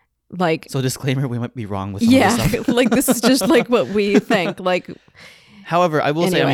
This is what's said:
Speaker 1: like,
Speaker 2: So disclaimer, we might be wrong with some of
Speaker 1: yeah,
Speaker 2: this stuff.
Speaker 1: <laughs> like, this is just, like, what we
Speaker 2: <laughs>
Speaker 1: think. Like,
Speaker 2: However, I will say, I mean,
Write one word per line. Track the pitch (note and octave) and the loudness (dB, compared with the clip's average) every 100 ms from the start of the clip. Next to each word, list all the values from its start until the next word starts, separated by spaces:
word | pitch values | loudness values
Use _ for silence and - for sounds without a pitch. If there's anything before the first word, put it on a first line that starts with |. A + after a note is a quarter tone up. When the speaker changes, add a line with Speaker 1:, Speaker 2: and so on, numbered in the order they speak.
| _ _ - | _ _ -16
Speaker 1:
like, | F3 F3 E3 - | -4 -2 -2 -4
Speaker 2:
So | C3+ | -4
disclaimer, | B2+ - C#3 C3+ C3+ | -4 -4 -4 -2 -4
we | A#2 | -6
might | A#2+ | -8
be | B2 | -10
wrong | G2+ G2+ G2 | -8 -8 -6
with | G2 | -2
some | A#3 | 4
of | |
Speaker 1:
yeah, | C4 A#3 A#3 | 4 4 2
Speaker 2:
this | G#3+ | 0
stuff. | A#3 A#3 | 0 0
Speaker 1:
<laughs> | |
like, | A#3+ B3+ | 0 2
this | A#3+ C#4 | 2 2
is | A#3+ | 2
just, | A#3+ C4 G#3+ | 2 2 2
like, | B3+ B3 | 2 2
what | A#3 C3 | 0 0
we | G#3 G3+ G3+ | -2 0 0
Speaker 2:
<laughs> | |
Speaker 1:
think. | - G#3+ D#3+ D3 | 0 -2 -2 -4
Like, | F#3 F3+ - - _ _ - - _ - | -2 -2 -6 -20 _ _ -20 -20 _ -18
Speaker 2:
However, | - E3+ F3+ D#3 | -2 2 2 2
I | C#3 | 0
will | D#3 F#3 | 0 0
say, | E3 | 0
I | |
mean, | C3+ | 0